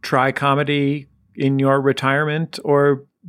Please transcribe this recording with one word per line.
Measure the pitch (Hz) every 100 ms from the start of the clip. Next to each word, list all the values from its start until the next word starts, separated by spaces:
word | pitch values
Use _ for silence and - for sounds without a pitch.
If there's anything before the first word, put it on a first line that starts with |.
try | - 135 131
comedy | - 143 139 143 143 139 143 139 _ _ -
in | 135 135
your | 135 139
retirement | 135 131 135 139 151 151 160 -
or | - 143 143 135 139 _